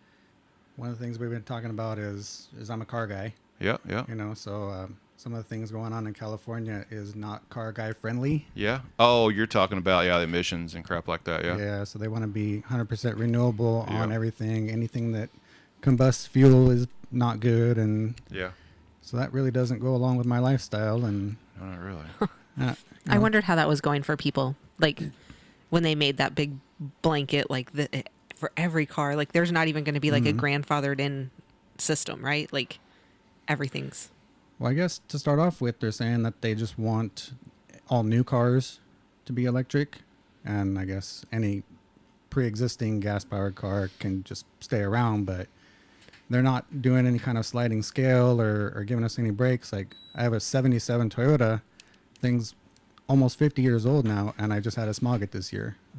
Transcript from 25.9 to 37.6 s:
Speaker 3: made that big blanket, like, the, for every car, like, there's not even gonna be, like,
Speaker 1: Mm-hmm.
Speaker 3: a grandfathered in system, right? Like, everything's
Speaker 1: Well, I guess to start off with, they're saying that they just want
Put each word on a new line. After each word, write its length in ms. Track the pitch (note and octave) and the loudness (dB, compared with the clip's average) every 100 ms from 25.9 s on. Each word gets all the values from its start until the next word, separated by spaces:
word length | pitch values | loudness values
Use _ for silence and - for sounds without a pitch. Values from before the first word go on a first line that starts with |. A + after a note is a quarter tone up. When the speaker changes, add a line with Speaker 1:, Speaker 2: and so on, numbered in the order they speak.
| D3+ | 2
Speaker 3:
made 220 | D3 C3 | 2 2
that 180 | C#3+ C#3+ | 0 0
big 220 | D3 C#3 - - C#3+ - | -4 -4 -14 -14 -14 -2
blanket, 480 | E3 D3+ C#3 C#3+ - | 0 2 0 0 0
like, 220 | C3 B2 | -4 -6
the, 300 | C#3+ C#3+ C3+ - _ - - | -4 -4 -4 -10 _ -20 -10
for 160 | - - | -8 -2
every 300 | F3 D#3+ D3+ | 0 0 -2
car, 300 | - D3 D3 | 0 -2 0
like, 160 | D3 | 0
there's 200 | E3 E3+ | 2 2
not 160 | E3+ D#3+ | 2 0
even 160 | D3+ | 0
gonna 160 | D3 D3 | -2 0
be, 120 | D3 | 2
like, 120 | D3 B2 | 2 2
Speaker 1:
Mm-hmm. 120 | D3 | 2
Speaker 3:
a 40 | |
grandfathered 580 | C#3+ C#3+ C#3+ D3 C#3 C#3 | 0 0 0 0 0 -2
in 320 | C#3 C#3 C3 - - _ _ - | -2 -4 -8 -12 -20 _ _ -6
system, 440 | - D3+ - - | -2 -2 -4 -6
right? 280 | C3+ D3 D3 | -2 -2 -2
Like, 240 | C#3 C3 - _ _ _ _ _ _ - | -4 -6 -8 _ _ _ _ _ _ -4
everything's 600 | D3 C#3+ C#3+ C3+ - - _ _ _ _ - | -2 -2 -6 -8 -10 -14 _ _ _ _ -4
Speaker 1:
Well, 120 | B2 | 0
I 20 | |
guess 280 | C#3 F3 - - | 2 0 -2 -10
to 100 | D3 | -6
start 180 | D3+ C#3+ | 0 4
off 240 | F3 E3 | 2 2
with, 180 | A#2+ A#2 | -4 -2
they're 120 | A2+ | -4
saying 320 | G#2+ A#2 A#2+ | -2 0 0
that 180 | A2+ - | 0 -2
they 140 | A2+ G#2+ | -4 -2
just 240 | A2+ - | -4 -4
want 540 | A2 A2 A2+ - - - - _ | -2 0 -2 -6 -16 -16 -20 _